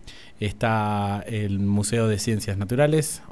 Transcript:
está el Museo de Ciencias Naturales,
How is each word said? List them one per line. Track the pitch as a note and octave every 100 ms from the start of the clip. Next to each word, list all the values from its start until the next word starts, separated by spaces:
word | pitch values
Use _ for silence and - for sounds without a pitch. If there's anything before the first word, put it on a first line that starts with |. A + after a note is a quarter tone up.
| - - - -
está | G#2 - A2+ A2 G#2 G#2 G2+ G2+ -
el | A2 G#2 G2
Museo | G2+ G2+ G2+ A#2 A2
de | G#2
Ciencias | - A2 G2+ G2
Naturales, | G2+ B2 D3 D#3 D3 - -